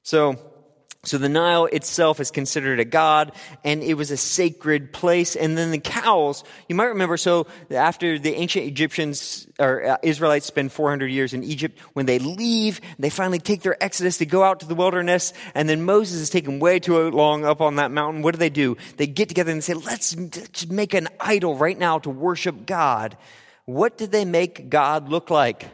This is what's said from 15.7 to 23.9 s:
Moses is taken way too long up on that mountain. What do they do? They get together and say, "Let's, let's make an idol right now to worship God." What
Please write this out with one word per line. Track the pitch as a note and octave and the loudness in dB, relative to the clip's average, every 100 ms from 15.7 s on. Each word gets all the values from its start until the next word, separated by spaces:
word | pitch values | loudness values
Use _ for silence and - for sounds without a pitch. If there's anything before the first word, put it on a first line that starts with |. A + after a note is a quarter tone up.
| D#3 | 2
Moses | F3 G#3 G#3 E3+ | 4 4 2 -4
is | D3+ | -2
taken | F3+ C#3+ C#3 | -2 -2 0
way | E3 F3+ | 2 2
too | F3 E3 D#3+ | 4 2 2
long | D3+ D3+ D3+ | 4 4 4
up | D3+ D3 | 0 2
on | D#3 C#3+ | 2 2
that | C#3 | 0
mountain. | D3 D3+ D#3 | 0 -2 0
What | D3+ | -2
do | E3 | 0
they | E3+ | 0
do? | D3 C3+ A#2 - - | 2 0 -2 -10 -6
They | F#3 | -4
get | C#3+ G#3 | -2 -2
together | - E3 | 0 -2
and | D#3 | -2
say, | D3+ | -4
"Let's, | E3 - A3 - E3 | -6 -4 -4 -4 -4
let's | F3 E3 - - E3 | -10 -12 -12 -12 -6
make | F#3+ G#3 | -4 0
an | F#3+ D#3+ - | 0 -2 -6
idol | G#3 G#3 F3+ | 0 0 0
right | C3+ D#3+ F#3+ | 0 0 2
now | E3+ D#3+ | 0 0
to | D3+ | -2
worship | C3 E3+ E3+ F#3 B2+ | -2 -2 -2 -4 -6
God." | A2+ F3+ D3 A2+ A2 - - - - _ | -6 0 2 0 -4 -10 -20 -20 -20 _
What | - B2+ A3+ | -8 0 0